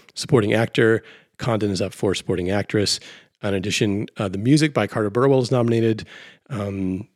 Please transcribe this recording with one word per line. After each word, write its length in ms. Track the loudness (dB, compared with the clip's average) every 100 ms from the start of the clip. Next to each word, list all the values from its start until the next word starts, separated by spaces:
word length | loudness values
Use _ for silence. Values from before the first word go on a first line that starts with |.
| _ -10
Supporting 380 | 0 2 2
Actor. 500 | 2 0 2 2 2 -2 -20 _ -8
Condon 320 | -2 -2 0
is 120 | -2
up 120 | -4
for 220 | -4 -2 -2
Supporting 340 | -4 -2 -2
Actress. 500 | -2 0 0 0 -4 -8 -20 _ _
In 100 | -4
addition, 540 | -2 -2 -2 0 -2 -4 -6
uh, 120 | -6
the 80 | -2
music 360 | 2 4 4
by 140 | 0 0
Carter 220 | 0 -2
Burwell 320 | 2 2 2
is 100 | 2
nominated. 540 | 2 2 2 2 0 -6 -18 -20 -20 -12
Um, 580 | -8 -6 -4 -4 -4 -8